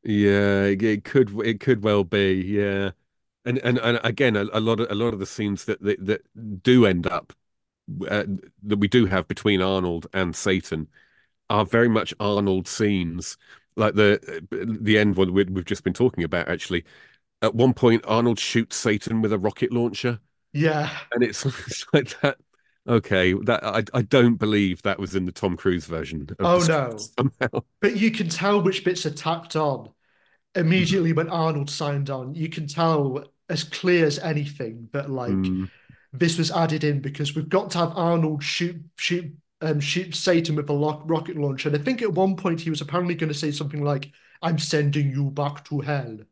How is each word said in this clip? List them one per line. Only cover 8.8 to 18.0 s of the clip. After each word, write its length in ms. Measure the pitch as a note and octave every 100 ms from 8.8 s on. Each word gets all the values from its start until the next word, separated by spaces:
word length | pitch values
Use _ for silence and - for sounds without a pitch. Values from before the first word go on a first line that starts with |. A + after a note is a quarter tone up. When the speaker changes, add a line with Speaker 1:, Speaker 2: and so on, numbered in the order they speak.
| G#2
Speaker 1:
do 180 | B2 G#2
have 200 | F#2 F2
between 360 | - G#2+ F#2+
Arnold 440 | F#2 F#2+ F2+ E2+ D#2
and 240 | F#2+ F2+ D#2+
Satan 500 | G2+ F#2+ - D#2+ D#2 _ _ _ _ _ _
are 140 | G#2
very 240 | G2+ A#2 A#2+
much 240 | A2 - -
Arnold 480 | G#2 G2+ G2+ F#2+ F2+
scenes, 720 | - G#2+ G2 E2+ F2 - - _ - _ -
like 180 | G#2+
the, 260 | G2+ G#2 G#2 - E2 F2
the 480 | F#2+ G#2 G#2+ G#2+ G#2+
end 180 | G#2 F2+
one 160 | F#2
we, 120 | F#2+
we've 200 | F#2+ F#2+
just 180 | F2 G2+
been 100 | F#2+
talking 300 | F2+ B2 -
about, 240 | E2 F2 -
actually. 360 | F2 - F2 - - - _ _ _
At 140 | A2
one 180 | A2 B2+
point, 320 | B2 B2 A2+